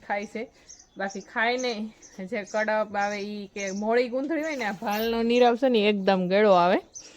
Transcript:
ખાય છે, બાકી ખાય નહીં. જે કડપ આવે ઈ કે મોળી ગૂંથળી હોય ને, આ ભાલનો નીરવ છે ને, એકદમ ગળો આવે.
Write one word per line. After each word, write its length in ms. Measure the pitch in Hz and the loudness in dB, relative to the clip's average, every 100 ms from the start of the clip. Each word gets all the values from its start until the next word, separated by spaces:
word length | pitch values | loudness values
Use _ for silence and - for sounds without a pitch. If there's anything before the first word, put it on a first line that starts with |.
| - | -8
ખાય 180 | 208 208 | -8 -8
છે, 220 | 214 - _ - - - - | -12 -12 _ -20 -20 -20 -10
બાકી 220 | 196 196 | -10 -10
ખાય 360 | - 240 226 247 | -10 -4 -2 -2
નહીં. 380 | 247 214 214 - - - | -4 -6 -8 -12 -20 -14
જે 180 | 185 220 | -10 -8
કડપ 540 | 190 214 214 214 214 202 | -6 -4 0 0 -2 -2
આવે 200 | 202 208 | -4 -4
ઈ 300 | 202 208 196 | -8 -10 -10
કે 240 | 208 196 | -8 -8
મોળી 380 | 190 214 233 247 | -4 0 0 0
ગૂંથળી 340 | 247 294 330 | -2 -4 -4
હોય 140 | 311 285 | -4 -4
ને, 80 | |
આ 80 | 220 | -6
ભાલનો 500 | 196 220 208 226 226 | -6 -4 -2 -2 0
નીરવ 340 | 233 240 240 233 | 2 6 4 4
છે 120 | 269 | 2
ને, 100 | 233 | 2
એકદમ 500 | 208 208 190 190 180 | 2 2 2 2 2
ગળો 240 | 190 214 | 4 6
આવે. 240 | 185 175 220 - - - | 6 6 2 -2 -20 -20